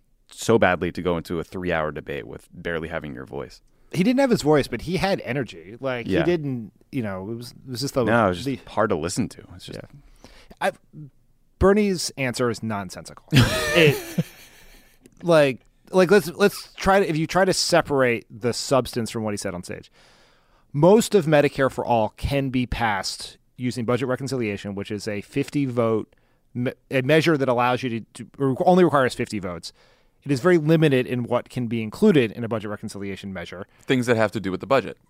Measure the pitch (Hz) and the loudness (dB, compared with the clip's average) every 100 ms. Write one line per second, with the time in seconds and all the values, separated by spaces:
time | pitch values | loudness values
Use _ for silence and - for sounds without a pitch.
0 | _ _ _ - - 113 98 90 87 82 | _ _ _ -6 0 4 4 2 -2 -4
1 | 87 85 80 85 80 95 90 82 78 76 | -2 -2 -4 -8 -8 -8 -4 -2 -2 -6
2 | 71 71 57 - - - 85 82 80 82 | -10 -10 -10 -16 -18 -12 -8 -6 -6 -8
3 | 76 62 65 67 65 - _ _ _ 135 | -10 -12 -12 -12 -12 -16 _ _ _ -2
4 | 185 262 277 208 139 151 123 120 - 180 | 0 2 2 2 4 2 2 -4 -6 -2
5 | 190 180 - 131 170 87 85 117 135 127 | -2 -2 -4 -6 -6 -10 -18 -10 -8 -6
6 | 107 92 - 175 143 127 107 - _ 139 | -2 0 0 -2 -2 -6 -10 -18 _ -8
7 | 107 95 95 117 120 - - 123 135 - | -6 -8 -10 -12 -14 -18 -12 -8 -4 0
8 | 113 117 104 87 131 127 - - 110 90 | 2 4 2 2 -4 -8 -6 -2 0 0
9 | 80 - 104 - - 90 - - - 143 | -2 -4 -4 -8 -20 -20 -14 -14 -16 -20
10 | - _ - - - - 190 - _ 151 | -20 _ -20 -20 -20 -6 -6 -6 _ -20
11 | 147 _ _ _ _ - 185 202 208 180 | -20 _ _ _ _ 0 4 4 2 0
12 | - - 131 120 123 107 113 104 92 - | -4 -4 -4 0 -2 -2 -6 -6 -8 -14
13 | 82 - - 143 110 127 - - 156 139 | -18 -20 0 2 4 2 0 4 4 2
14 | 339 - - - - - - - _ _ | -2 -6 -6 -10 -20 -20 -20 -20 _ _
15 | - - 175 165 143 120 _ _ _ 185 | -20 -6 2 4 4 0 _ _ _ 2
16 | 180 202 156 151 202 - - - 190 196 | 6 4 4 2 0 0 -12 -4 2 4
17 | 165 156 160 175 190 170 - 170 - 139 | 2 0 0 2 2 2 2 2 2 2
18 | 127 113 - 123 120 113 - 131 120 - | 2 0 -6 -6 -4 -4 0 2 2 -4
19 | 110 120 107 104 98 87 90 90 - _ | -6 -4 -4 -4 -6 -8 -10 -14 -16 _
20 | _ _ _ _ _ _ _ 139 165 214 | _ _ _ _ _ _ _ 4 6 6
21 | - 208 156 151 143 - 135 - - 120 | 6 2 4 4 4 2 0 0 0 2
22 | 107 - - 139 135 127 123 - 117 101 | 0 -2 -2 -2 -2 -2 -2 -2 -2 -2
23 | 95 - - - _ - 123 123 113 123 | -6 -10 -14 -18 _ -8 -6 -4 -2 -2
24 | 127 127 135 131 110 101 104 98 101 104 | -2 -4 -4 -4 -2 -4 -6 -8 -8 -8
25 | 110 104 - 139 143 147 139 120 113 110 | -6 -8 -6 -4 -2 -2 -2 0 0 0
26 | - _ _ _ _ 120 123 - - 135 | -4 _ _ _ _ -6 -6 -6 -4 -2
27 | 127 156 151 151 131 120 123 127 131 113 | 2 4 4 2 2 2 2 0 -2 -6
28 | - - 117 - 135 127 185 180 175 143 | -8 -16 -16 -4 -2 2 4 6 6 4
29 | 127 - 120 107 92 85 - - _ _ | 2 0 -6 -6 -8 -10 -14 -20 _ _
30 | _ _ - 139 156 175 151 165 156 131 | _ _ -4 0 4 4 4 4 4 4
31 | 120 123 117 120 - - 120 117 110 - | 0 -4 -2 -2 -2 -6 -4 -4 -6 2
32 | 214 165 117 98 117 110 104 104 107 101 | 4 6 4 0 -6 -6 -6 -10 -10 -10
33 | 101 95 101 92 87 90 101 _ - 135 | -10 -10 -10 -12 -12 -14 -16 _ -2 0
34 | 120 113 107 117 95 92 95 135 98 - | 2 2 2 0 -4 -6 0 0 0 -8
35 | _ | _